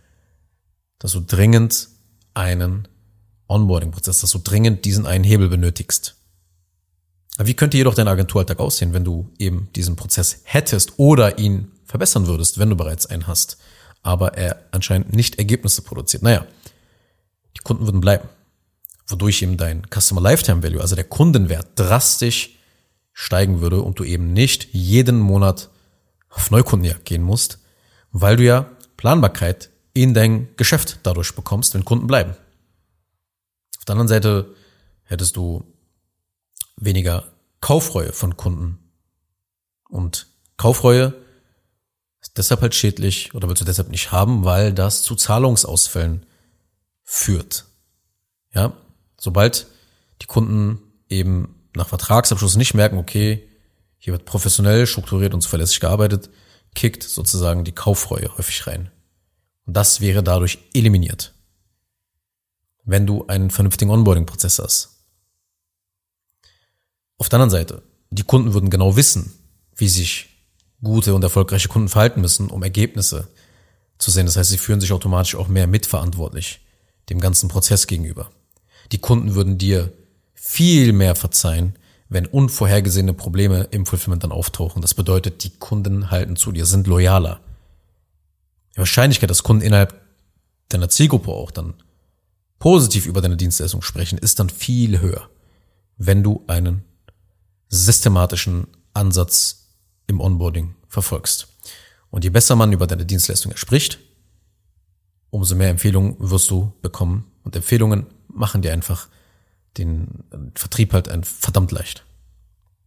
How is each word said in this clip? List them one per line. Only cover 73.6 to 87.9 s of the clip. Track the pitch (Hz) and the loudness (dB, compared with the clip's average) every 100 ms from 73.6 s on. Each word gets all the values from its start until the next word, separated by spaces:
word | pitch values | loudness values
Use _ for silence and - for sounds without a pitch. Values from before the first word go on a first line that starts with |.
| _ _ _ - | _ _ _ -6
zu | - | -2
sehen. | 90 | 0
Das | 87 90 | 2 0
heißt, | 85 | 0
sie | 95 | -2
fühlen | - 101 | -2 -2
sich | 92 | 0
automatisch | 92 98 90 92 | -2 0 -2 -2
auch | - 92 | -4 -2
mehr | 95 87 | 0 2
mitverantwortlich | 107 - 71 87 87 80 - - - _ _ _ _ - | 0 -2 -4 -4 -6 -8 -8 -12 -14 _ _ _ _ -8
dem | 90 | -2
ganzen | 92 87 90 | 0 0 0
Prozess | 95 - 101 - | -2 0 0 0
gegenüber. | 87 80 - - _ _ _ _ _ - | -4 -6 -10 -16 _ _ _ _ _ -8
Die | 104 | -4
Kunden | - 120 104 | 0 0 2
würden | 98 95 92 | 0 0 0
dir | 95 95 87 - _ _ _ | 0 0 -2 -8 _ _ _
viel | - - - 175 160 120 | -16 -6 2 4 6 6
mehr | 101 92 | 6 4
verzeihen, | 82 - - 82 82 90 - _ _ - | 2 -2 -2 0 -2 -2 -6 _ _ -6
wenn | 90 | -6
unvorhergesehene | 85 139 131 - 101 101 98 95 95 | -2 0 0 2 2 2 2 0 0
Probleme | 87 87 92 101 92 - | -2 -4 0 2 2 -2
im | 104 | -4
Fulfillment | 95 87 95 87 | -4 -4 -2 -4
dann | 80 | -4
auftauchen. | 78 - - 82 - | -4 -6 -6 -6 -4
Das | 80 | -4
bedeutet, | - 90 95 92 - | -2 0 0 -2 -6
die | 98 | -10
Kunden | - - 107 98 98 95 | -14 -6 -4 -2 -4 -2
halten | 90 92 87 | -2 -2 -4
zu | 107 | -4
dir, | 82 | -2
sind | 85 98 95 | 0 2 2
loyaler. | 87 90 95 85 87 - - _ _ _ | 4 4 4 2 -6 -16 -20 _ _ _